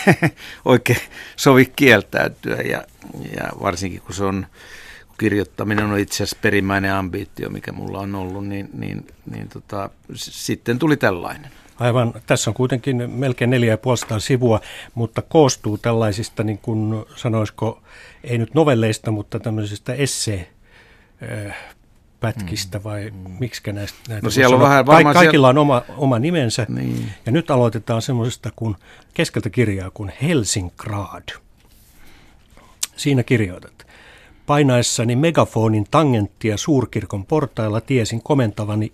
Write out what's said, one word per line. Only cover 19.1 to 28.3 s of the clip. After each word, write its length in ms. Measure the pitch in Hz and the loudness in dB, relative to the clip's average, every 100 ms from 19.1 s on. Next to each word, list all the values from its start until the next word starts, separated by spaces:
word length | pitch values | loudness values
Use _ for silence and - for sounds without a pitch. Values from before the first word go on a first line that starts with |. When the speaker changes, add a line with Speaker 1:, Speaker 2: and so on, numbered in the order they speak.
Speaker 2:
mutta 280 | 107 - 117 | -6 -6 -8
tämmöisistä 540 | 117 107 104 104 - | -6 -4 -6 -8 -8
esse-, 540 | 123 123 - - 98 85 _ _ - - _ _ - - 110 101 | -4 -4 -4 -6 -6 -8 _ _ -20 -20 _ _ -18 -14 -12 -12
äh, 80 | - - - _ _ _ _ | -14 -18 -20 _ _ _ _
pätkistä 580 | 113 104 90 101 98 101 | -6 -4 -6 -8 -8 -10
Speaker 1:
Mm. 60 | |
Speaker 2:
vai 280 | 104 104 104 | -8 -8 -10
Speaker 1:
Mm. 200 | 98 92 90 | -14 -14 -8
Speaker 2:
miksikä 320 | 123 - - | -8 -8 -10
näistä, 240 | 101 101 - - | -8 -8 -12 -12
näitä 140 | 107 | -6
Speaker 1:
No 40 | 110 | 0
Speaker 2:
voi 60 | |
Speaker 1:
siellä 240 | 127 127 131 | 4 6 8
on 40 | |
Speaker 2:
sanoa? 100 | 143 | 6
Speaker 1:
vähän 160 | 139 127 | 6 8
Speaker 2:
Ka-, 60 | |
Speaker 1:
varmaan 240 | 160 151 165 | 8 8 8
Speaker 2:
kaikilla 320 | 165 151 131 | 8 8 8
Speaker 1:
siellä 0 | |
Speaker 2:
on 100 | 139 | 6
oma, 240 | 147 123 - - | 4 2 -2 -2
oma 220 | 135 117 | 0 2
nimensä. 460 | 151 175 117 113 107 | 0 0 0 -2 -4
Speaker 1:
Niin. 420 | 123 127 120 117 - 113 | -4 -4 -6 -8 -8 -2
Speaker 2:
Ja 60 | |
nyt 200 | 156 160 | -2 2
aloitetaan 500 | 131 120 110 - 113 | 2 2 0 -4 -4
semmoisesta 500 | 123 123 120 | -2 -2 -2